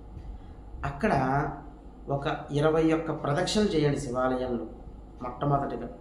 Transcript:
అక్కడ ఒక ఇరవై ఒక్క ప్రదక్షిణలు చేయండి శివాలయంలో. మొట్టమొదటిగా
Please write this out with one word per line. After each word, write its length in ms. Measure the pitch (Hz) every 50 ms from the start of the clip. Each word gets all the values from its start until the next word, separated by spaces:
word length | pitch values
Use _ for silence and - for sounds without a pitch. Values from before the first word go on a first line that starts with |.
| - - - - - - - - - - - - - - - - -
అక్కడ 280 | 143 - - - 208 165 135 131 131 135 143 156 147 - - - - - - - - - - - -
ఒక 280 | 139 139 139 156 - - - -
ఇరవై 400 | 143 143 151 156 156 165 160 160
ఒక్క 320 | 160 160 - 160 151 - -
ప్రదక్షిణలు 440 | 139 143 180 175 - - 214 208
చేయండి 320 | 185 160 156 147 143 135 -
శివాలయంలో. 640 | 135 127 120 127 127 131 127 123 127 123 120 113 110 - - - - - - - - - - -
మొట్టమొదటిగా 680 | 123 120 - - 147 143 143 135 127 - 123 117 120 120 - -